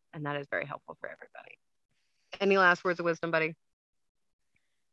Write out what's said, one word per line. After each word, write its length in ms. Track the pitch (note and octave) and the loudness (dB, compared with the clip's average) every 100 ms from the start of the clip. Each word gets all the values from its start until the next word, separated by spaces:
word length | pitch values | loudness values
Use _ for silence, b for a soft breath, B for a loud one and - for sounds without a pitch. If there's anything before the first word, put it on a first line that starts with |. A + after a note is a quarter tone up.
| _ | _
and 140 | E3 C#3+ | -10 -6
that 80 | |
is 140 | C#3+ C#3 | -6 -4
very 160 | - C#3+ | -4 -4
helpful 300 | - - - | -10 -12 -14
for 60 | - | -14
everybody. 480 | - - - - - _ _ _ _ _ _ _ F#3+ | -14 -20 -20 -20 -20 _ _ _ _ _ _ _ -2
Any 180 | G3+ G3 | 2 6
last 240 | F3+ F3 | 6 4
words 160 | F#3 F3 | 0 0
of 60 | E3+ | -2
wisdom, 240 | D#3+ E3+ | -2 0
buddy? 240 | E3 D#3+ D#3+ _ _ _ _ _ _ _ _ _ _ _ _ _ | 0 0 -4 _ _ _ _ _ _ _ _ _ _ _ _ _